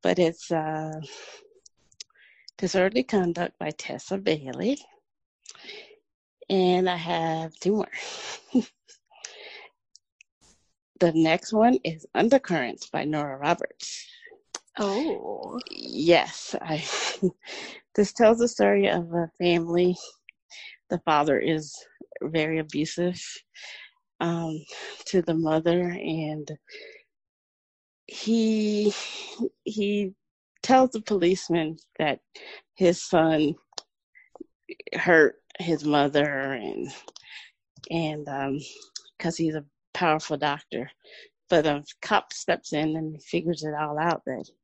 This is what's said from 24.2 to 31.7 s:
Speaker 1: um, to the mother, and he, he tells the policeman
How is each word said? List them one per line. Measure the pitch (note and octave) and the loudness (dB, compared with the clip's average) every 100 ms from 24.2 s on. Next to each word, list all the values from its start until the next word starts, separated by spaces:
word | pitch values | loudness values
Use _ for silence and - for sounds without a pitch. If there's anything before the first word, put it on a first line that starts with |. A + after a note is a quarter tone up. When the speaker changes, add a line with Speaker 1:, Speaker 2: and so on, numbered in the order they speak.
Speaker 1:
um, | E3+ E3+ E3 D#3 - - - - - | -4 -2 -4 -8 -10 -16 -14 -14 0
to | F#3+ | 0
the | F3 | 2
mother, | E3 D#3+ D#3 E3 E3+ F3+ | 0 2 2 4 2 0
and | F3 D#3 D#3+ D3+ D3+ D3 D3+ _ - - - _ _ _ _ _ _ _ _ _ _ - | -4 -4 -4 -4 -6 -10 -14 _ -20 -20 -20 _ _ _ _ _ _ _ _ _ _ -18
he, | - - A3+ A3 A3 G#3+ G#3 G#3 - - - - - A#3 _ | -10 0 2 2 2 0 2 0 0 -10 -12 -16 -6 -8 _
he | - G#3+ G3+ G#3 G3 - _ _ _ _ | -8 -2 0 0 -2 -6 _ _ _ _
tells | - C4 C4 | 6 6 6
the | A3+ | 2
policeman | - G#3 E3+ F#3+ - E3+ D#3 | -2 2 4 2 2 0 0